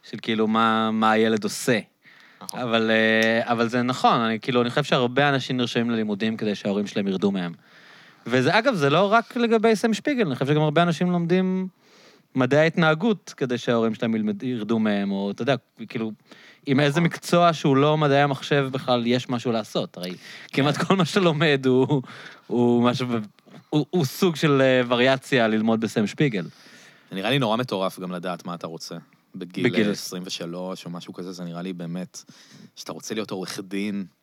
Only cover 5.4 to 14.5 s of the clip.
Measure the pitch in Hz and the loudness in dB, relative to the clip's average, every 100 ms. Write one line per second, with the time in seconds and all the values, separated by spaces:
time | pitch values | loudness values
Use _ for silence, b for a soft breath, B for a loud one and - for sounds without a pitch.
5.4 | - 127 120 123 117 113 107 101 110 110 | -2 -4 -2 0 0 0 -2 -2 -2 -2
6.4 | 107 98 104 98 101 113 98 92 101 98 | -2 -2 -2 -2 -2 -2 -2 0 0 0
7.4 | 87 85 B B B B B B - 127 | -6 -8 B B B B B B -2 2
8.4 | 127 196 240 208 139 156 196 226 226 254 | 4 2 2 2 2 4 4 2 2 -2
9.4 | 233 226 226 220 233 208 - 269 190 123 | 2 4 4 2 0 -2 -2 0 0 0
10.4 | 135 151 156 151 175 160 180 175 170 185 | 0 2 2 2 2 2 0 0 2 2
11.4 | 185 185 185 b b b b b b 131 | 2 -2 -4 b b b b b b -2
12.4 | 127 143 160 180 160 156 220 196 - - | 2 4 4 4 2 2 0 -2 -6 -8
13.4 | 127 120 - 117 113 107 117 113 107 101 | -4 -2 0 2 2 0 -2 -2 -2 -4
14.4 | 131 | -4